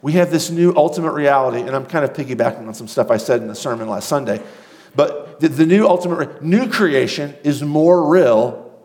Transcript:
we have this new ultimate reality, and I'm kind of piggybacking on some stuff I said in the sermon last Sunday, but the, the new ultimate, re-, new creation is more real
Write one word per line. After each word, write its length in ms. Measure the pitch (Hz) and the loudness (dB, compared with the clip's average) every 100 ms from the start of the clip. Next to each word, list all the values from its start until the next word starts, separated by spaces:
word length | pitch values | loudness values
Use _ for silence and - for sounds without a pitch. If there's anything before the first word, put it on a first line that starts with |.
we 120 | 139 | 0
have 180 | 175 175 | 0 2
this 200 | 165 - | 0 -2
new 240 | 165 175 175 | 2 2 4
ultimate 360 | 156 165 160 | 2 0 -4
reality, 480 | 147 143 139 131 120 | 0 2 2 2 -2
and 100 | 120 | -2
I'm 160 | 135 131 | -4 -4
kind 180 | 165 | -2
of 80 | 139 | -2
piggybacking 560 | 135 127 117 117 113 110 | -4 -8 -2 -2 -2 -14
on 60 | |
some 140 | 107 113 | -14 -8
stuff 220 | - 110 | -4 0
I 60 | 113 | -2
said 240 | - 120 | 0 -2
in 80 | 110 | -2
the 60 | |
sermon 340 | 107 143 117 110 | -10 -8 -8 -6
last 180 | 104 - | -8 -4
Sunday, 360 | 147 135 104 - - - - - | -4 -2 -6 -8 -20 -20 -20 -8
but 460 | 135 151 - - - | 0 0 -2 -14 -2
the, 80 | 156 | -2
the 160 | 135 | 2
new 240 | 160 196 214 | 4 4 4
ultimate, 280 | 180 180 165 | 2 0 -4
re-, 200 | 143 - | -6 -8
new 260 | 156 202 254 | 0 0 0
creation 680 | - 190 135 120 - 143 143 | -2 0 0 -2 -4 -10 -4
is 200 | 147 135 | -4 -2
more 440 | 147 151 160 175 151 | -2 2 4 4 4
real 640 | 175 143 110 120 - - - | 4 6 4 2 -6 -18 -20